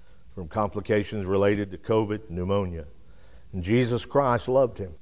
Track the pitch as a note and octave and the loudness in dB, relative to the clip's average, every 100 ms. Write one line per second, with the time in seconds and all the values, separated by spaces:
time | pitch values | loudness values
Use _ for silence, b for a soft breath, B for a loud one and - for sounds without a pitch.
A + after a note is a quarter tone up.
0 | - - - - E2 A2 G#2 G#2 F#2 G#2+ | -16 -16 -14 -12 -4 0 0 -2 2 2
1 | G2+ G#2+ F#2 G2 G2+ G#2 G2+ F#2 - A2 | 2 -4 2 4 6 4 0 -6 0 2
2 | G#2 G#2+ - E2+ F2+ G2+ F#2 E2 D#2 - | 2 -4 -4 -4 0 0 -2 -6 -12 -18
3 | - - - - - F#2+ F2 A#2+ A#2+ A#2+ | -18 -18 -18 -18 -10 -6 2 4 4 0
4 | - C#3+ C#3 A#2+ - B2+ B2+ G#2 F#2+ - | 2 2 4 2 4 4 4 0 -10 -12